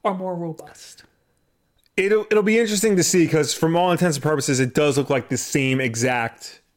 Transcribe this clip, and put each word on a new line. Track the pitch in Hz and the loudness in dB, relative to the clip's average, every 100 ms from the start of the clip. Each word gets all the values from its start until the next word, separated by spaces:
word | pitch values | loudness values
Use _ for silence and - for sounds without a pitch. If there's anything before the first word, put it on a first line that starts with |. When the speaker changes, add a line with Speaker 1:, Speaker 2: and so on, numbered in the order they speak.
Speaker 1:
are | 214 | -6
more | 190 185 175 | -4 -6 -8
robust. | 170 156 - - - - - _ _ _ _ _ _ _ _ - | -8 -12 -18 -20 -20 -20 -20 _ _ _ _ _ _ _ _ -4
Speaker 2:
It'll, | 190 214 208 | 0 0 2
it'll | 214 | 2
be | 202 220 | 4 2
interesting | 226 208 220 190 | 2 0 2 2
to | |
see, | 165 185 160 | 2 2 2
'cause | 156 143 | 2 0
from | - 160 170 | 0 0 2
all | 180 | 2
intents | 175 180 143 | 2 0 0
and | |
purposes, | 147 151 131 131 | -2 -2 0 0
it | 131 - | 0 2
does | 147 135 | 2 0
look | 127 | 0
like | 139 - | -2 -2
the | 127 | -6
same | - - 135 131 | -4 -2 0 0
exact | 131 113 123 123 117 - - - _ | -2 -2 -2 0 -4 -8 -20 -20 _